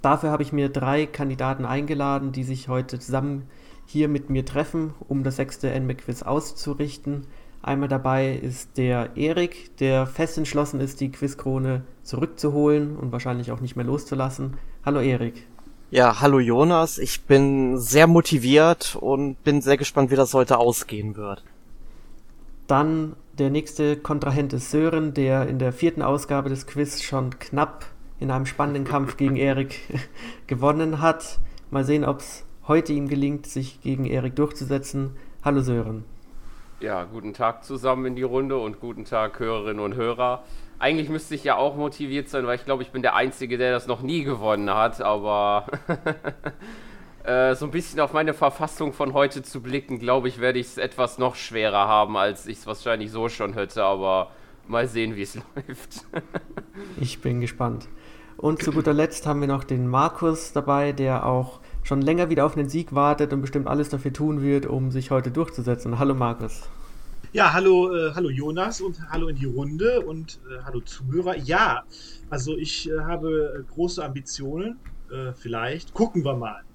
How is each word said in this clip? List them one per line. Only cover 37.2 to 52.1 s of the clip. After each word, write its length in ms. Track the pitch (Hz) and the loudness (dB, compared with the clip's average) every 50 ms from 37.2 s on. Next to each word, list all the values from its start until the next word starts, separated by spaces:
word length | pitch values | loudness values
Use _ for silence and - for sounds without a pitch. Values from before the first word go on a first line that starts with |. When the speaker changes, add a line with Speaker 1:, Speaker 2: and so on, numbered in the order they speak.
| 101 107 98 | -10 -10 -4
Speaker 3:
Tag 300 | - 117 113 117 - - | 0 0 0 0 -2 -10
zusammen 420 | - 139 127 117 131 127 131 131 | -10 -10 -2 0 2 2 2 0
in 100 | 127 123 | -4 -2
die 60 | 123 | -2
Runde 340 | 131 123 123 131 135 135 135 | -2 0 0 0 0 0 -2
und 240 | 127 113 107 107 - | -2 -2 -4 -6 -8
guten 240 | - 120 113 107 107 | -10 -12 -10 -10 -8
Tag, 360 | - 127 113 110 107 - - | -2 0 0 0 0 -2 -4
Hörerinnen 440 | 120 113 113 110 104 110 107 104 104 | -2 -2 -2 -2 -2 -4 -4 -2 -4
und 120 | 101 104 | -4 -2
Hörer. 480 | 123 113 117 120 117 123 123 123 123 - - - - - - - - | -2 -2 -2 0 0 0 0 0 -4 -8 -12 -12 -12 -12 -14 -6 0
Eigentlich 300 | - 139 160 160 151 147 | 0 0 2 0 -2 -4
müsste 260 | 156 156 156 - 156 | -6 -6 -6 -8 -10
ich 100 | 135 - | -4 0
ja 120 | 143 120 | 2 2
auch 200 | 98 131 143 139 | 4 2 0 0
motiviert 520 | 147 147 143 143 - 151 135 135 143 135 - | -2 -4 -4 -4 -6 -8 -4 -4 -6 -6 -4
sein, 180 | - 139 123 | -4 -4 -2
weil 100 | 120 120 | -2 -2
ich 80 | 123 - | -4 -2
glaube, 200 | 135 139 127 127 | -2 -2 -2 -2
ich 80 | - | -6
bin 100 | - 131 | -6 0
der 120 | 127 120 - | 0 2 4
Einzige, 440 | 104 127 131 131 - 131 117 123 120 | 4 2 0 -2 -6 -6 -6 -2 0
der 140 | 127 127 | 2 2
das 160 | 123 120 120 127 | 2 0 0 -2
noch 120 | 120 113 | -4 -4
nie 220 | 131 131 165 170 | -2 -2 -2 -2
gewonnen 480 | 139 139 135 110 104 110 107 101 104 101 | -2 -2 -4 0 2 2 2 2 2 0
hat, 320 | 95 107 110 117 107 107 | 2 4 2 2 2 0
aber 640 | 95 104 107 104 101 107 104 104 104 101 104 104 104 - 143 131 - - 165 139 - 156 151 - - 156 - - | 0 0 2 2 2 0 2 4 4 4 2 2 0 -2 -8 -8 -4 -4 -4 -2 -2 -4 -6 -4 -8 -10 -10 -8
<laughs> 840 | - 147 - - 196 226 226 - - - - - - - - - - | -10 -10 -10 -10 -16 -16 -16 -16 -16 -18 -18 -18 -20 -20 -20 -8 -4
äh, 320 | - 127 127 131 131 127 | 0 2 4 4 4 2
so 80 | 131 147 | 0 -2
ein 80 | 143 | -4
bisschen 280 | 135 170 165 - - 147 | -4 -4 -6 -4 0 0
auf 120 | 147 139 | 0 2
meine 200 | 156 156 156 156 | 2 0 0 0
Verfassung 600 | 147 - 156 139 - - 156 151 - - 160 147 | 2 2 2 2 2 0 -6 -6 -4 -4 -4 -4
von 200 | 139 - 147 135 | -2 -2 -4 0
heute 300 | 139 143 143 135 - 139 | 4 4 4 4 2 -6
zu 180 | 127 - - 135 | -12 -10 -12 -10
blicken, 380 | 117 127 131 139 131 - 131 117 | -6 -4 -4 -4 -4 -6 -8 -4
glaube 300 | 113 120 127 135 120 127 | 2 2 2 4 2 -2
ich, 120 | 120 117 | -2 0
werde 200 | 120 127 123 123 | 0 2 2 0
ich's 180 | 120 - - - | -4 -4 -4 -4
etwas 400 | - 131 - - 127 117 - - | -4 -4 0 0 0 0 2 0
noch 160 | 127 127 - | 0 0 0
schwerer 540 | - - - 117 113 107 107 98 101 98 104 | -4 -12 -6 -2 0 2 4 4 4 4 6
haben, 280 | 107 107 107 104 | 6 4 4 4